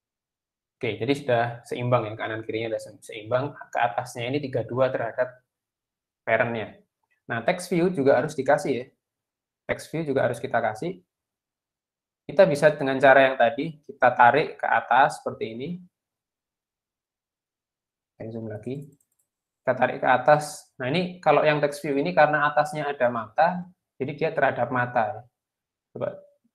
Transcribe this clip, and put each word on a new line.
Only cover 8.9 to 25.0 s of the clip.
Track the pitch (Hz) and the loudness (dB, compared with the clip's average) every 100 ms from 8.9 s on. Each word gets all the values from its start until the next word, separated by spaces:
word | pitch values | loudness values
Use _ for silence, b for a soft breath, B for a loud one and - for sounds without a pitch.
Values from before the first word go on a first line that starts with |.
| _ _ _ _ _ _ _ | _ _ _ _ _ _ _
Text | - - - | -8 -8 -6
view | 151 | -8
juga | 156 131 123 | -4 0 0
harus | 123 | -2
kita | 123 117 | -4 -2
kasih. | 113 110 170 185 _ _ _ _ _ _ _ _ _ _ _ _ | -2 -4 -8 -10 _ _ _ _ _ _ _ _ _ _ _ _
Kita | - 147 185 | -2 4 4
bisa | 143 156 | 6 4
dengan | 147 135 131 | 4 0 4
cara | 135 131 135 | 8 8 6
yang | 131 | 4
tadi, | 117 117 160 - | 2 2 -6 -10
kita | - - 127 | -18 0 2
tarik | - 120 131 - - | 6 6 6 0 -4
ke | - | -2
atas | 120 - 120 147 - | -2 2 4 2 0
seperti | - 120 113 113 | -8 -8 -8 -8
ini. | 143 180 - _ _ _ _ _ _ _ _ _ _ _ _ _ _ _ _ _ _ _ _ _ _ _ | -10 -12 -16 _ _ _ _ _ _ _ _ _ _ _ _ _ _ _ _ _ _ _ _ _ _ _
Saya | 113 | -14
zoom | 113 110 | -12 -12
lagi. | 104 120 139 147 _ _ _ _ _ _ _ | -12 -10 -10 -12 _ _ _ _ _ _ _
Kita | - 127 | -4 0
tarik | 127 143 | 0 0
ke | 143 | 0
atas. | 127 151 147 151 - - - | 2 4 4 2 -12 -20 -10
Nah, | 127 | -4
ini | 160 180 - | -4 -4 -4
kalau | 156 147 | 2 4
yang | 151 151 | 4 2
text | 143 - | 0 -2
view | 160 139 | -4 -2
ini | 160 | 0
karena | 175 151 151 147 | 4 4 4 0
atasnya | 147 147 156 143 | 0 0 -4 -6
ada | 143 120 | -2 -2
mata, | 120 110 - 165 180 - _ _ _ | -2 -4 0 0 0 -10 _ _ _
jadi | 131 | -8
dia | 151 160 | -4 -4
terhadap | 151 135 127 120 | 0 0 0 -2
mata. | 127 123 123 | -2 -2 -2